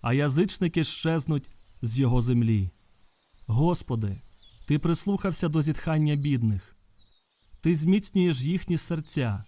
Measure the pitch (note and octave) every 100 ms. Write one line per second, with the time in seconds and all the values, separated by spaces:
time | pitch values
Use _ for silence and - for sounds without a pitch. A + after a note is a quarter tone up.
0 | A#2+ C3 D3 C3+ G3+ - F3 E3+ D#3+ -
1 | D#3+ D#3+ C#3 D3 - - - - A#2+ A#2
2 | C3 B2 A#2+ B2 A2+ G#2+ F#2+ _ _ _
3 | _ _ _ _ - A2 E3 F3 - A#2+
4 | G#2+ F#2+ - - - - - D3 D#3+ E3
5 | - G3 G3 E3 E3 D#3 D3+ D3+ - D#3
6 | D3+ D3 C#3+ C3 A2+ G2+ - - - -
7 | _ _ _ - _ - D#3+ E3+ D#3 G3+
8 | - G3 F3+ C#3 C3 F3+ - E3 - E3
9 | D#3 - B2 G2+